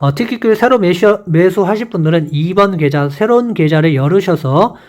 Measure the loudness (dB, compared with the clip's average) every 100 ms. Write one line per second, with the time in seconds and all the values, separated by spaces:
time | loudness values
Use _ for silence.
0 | -4 -2 -4 -2 0 2 2 2 0 2
1 | 2 0 0 2 2 2 -2 -2 -4 -2
2 | 0 0 -2 -4 -2 0 0 0 -2 0
3 | -4 -2 0 0 0 -2 0 2 2 0
4 | 0 0 0 -2 0 0 0 -2